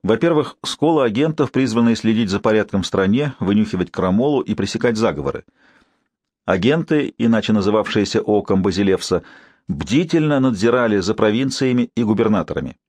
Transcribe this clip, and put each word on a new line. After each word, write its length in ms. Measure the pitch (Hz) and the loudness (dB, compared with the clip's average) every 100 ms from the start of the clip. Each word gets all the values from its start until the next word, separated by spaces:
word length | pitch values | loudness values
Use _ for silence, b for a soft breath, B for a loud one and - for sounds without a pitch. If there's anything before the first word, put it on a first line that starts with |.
Во-первых, 540 | 95 110 170 156 131 - | 0 0 2 0 -2 -8
школа 400 | - - 151 160 | -12 -2 0 2
агентов, 480 | 123 107 156 156 135 | 0 0 -2 0 -2
призванная 440 | 131 131 110 117 113 | 0 0 2 2 2
следить 340 | 113 110 107 | 0 0 0
за 100 | 98 | 0
порядком 440 | 110 110 101 98 | 2 2 0 -4
в 40 | 87 | -2
стране, 460 | 98 95 117 147 - | 0 2 0 -2 -4
вынюхивать 500 | 92 104 107 92 87 | 0 0 0 -2 -4
крамолу 520 | - 92 98 135 139 | -2 0 2 2 0
и 120 | - | -2
пресекать 440 | 107 98 113 120 110 | -4 -4 -2 -2 0
заговоры. 480 | 110 73 67 - _ b b b b b b _ _ _ - | -2 -2 -6 -8 _ b b b b b b _ _ _ -4
Агенты, 680 | 92 107 160 170 151 - - | 0 2 0 0 -2 -2 -2
иначе 360 | 117 113 104 | 0 0 2
называвшиеся 680 | 107 98 107 107 110 98 113 | 0 2 0 0 -2 0 -2
Оком 400 | - 104 98 95 | 0 0 2 0
Базилевса, 640 | 98 87 101 95 - 90 B B B B - | 0 0 0 0 -2 -4 B B B B -10
бдительно 720 | 76 80 131 170 170 156 143 | -8 -2 -2 0 0 0 2
надзирали 600 | 131 104 113 123 117 104 | 0 2 2 2 2 0
за 160 | 92 107 | 0 0
провинциями 760 | 110 110 135 - 131 123 120 - | 2 2 -2 -2 0 0 -2 -2
и 80 | |
губернаторами. 760 | 110 107 110 104 80 - 64 - | 0 2 2 0 -2 -6 -8 -12